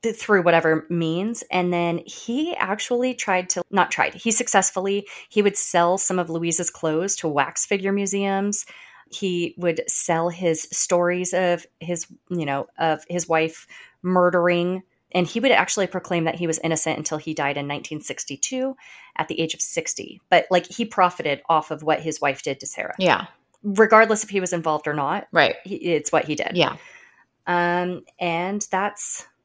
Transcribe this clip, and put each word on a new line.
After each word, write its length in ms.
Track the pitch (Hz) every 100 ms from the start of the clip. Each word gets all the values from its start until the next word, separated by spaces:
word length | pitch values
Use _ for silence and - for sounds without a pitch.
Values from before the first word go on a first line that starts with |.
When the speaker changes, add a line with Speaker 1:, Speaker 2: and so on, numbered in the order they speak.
Speaker 1:
Th-, 120 | 233
through 280 | 214 - 208
whatever 440 | 175 165 160 160 -
means. 540 | 175 160 165 208 233 -
And 220 | 185 180
then 260 | 175 170 170 -
he 480 | - - 240 311
actually 600 | - 190 214 - 240 254
tried 360 | 247 - 185 180
to, 140 | - 170
not 180 | 196 175
tried, 240 | - 143
he 160 | - 233
successfully, 760 | 214 240 202 185 - 196 202 202 - -
he 140 | -
would 140 | 202 196
sell 420 | - 175 175 185
some 220 | - 185
of 100 | 170
Louisa's 400 | 165 170 165 175
clothes 460 | - 165 156 190 -
to 120 | 160
wax 380 | 147 139 - -
figure 260 | 202 190
museums. 720 | 196 196 196 196 196 202 202 - - - - -
He 440 | - 196 175 170 -
would 300 | 175 165 -
sell 400 | - - 165 170
his 340 | 175 180 160 -
stories 600 | - - 175 175 180 180
of 320 | 185 185 175 - _
his, 260 | 165 175 - - _
you 180 | 175 147
know, 200 | 139 - -
of 260 | 160 156 -
his 200 | 175 170
wife 380 | 160 160 160 - - - _
murdering 800 | 180 185 180 175 175 175 175 185 - _ _
and 140 | 180 175
he 140 | 226
would 120 | 262
actually 340 | 233 185 - 185
proclaim 380 | 190 - 175
that 100 | 160
he 120 | 165 170
was 120 | 160
innocent 400 | 160 160 - -
until 200 | 151 156
he 140 | 156
died 240 | 156 143 143
in 100 | 143
nineteen 340 | 143 - 151
sixty-two 760 | - 131 - 135 - 262 262 269 - - - -
at 120 | -
the 120 | -
age 140 | 160
of 60 | -
sixty. 600 | - - - - - - _
But, 180 | 175 -
like, 160 | 180 180
he 180 | -
profited 580 | 226 - 180 - 160 143 -
off 220 | 160 151
of 120 | 151
what 180 | 156 147
his 200 | 156 151
wife 220 | 147 139
did 180 | - 135
to 60 | -
Sarah. 280 | - - -
Speaker 2:
Yeah. 280 | 185 143 190 _ _ _
Speaker 1:
Regardless 640 | 208 196 214 220 220 214
if 60 | -
he 100 | 202
was 120 | 185
involved 340 | 175 160 151 156
or 80 |
not, 320 | 147 139 190 -
Speaker 2:
Right. 240 | 170 139 -
Speaker 1:
he, 120 | - 202
it's 360 | 175 160 147
what 140 | 160 151
he 80 |
did. 180 | 151 -
Speaker 2:
Yeah. 220 | 175 143 147 - - - _ _ _ -
Speaker 1:
Um, 580 | 175 175 175 180 180 - _
and 460 | 180 170 180 202 -
that's 540 | 185 202 - - - - _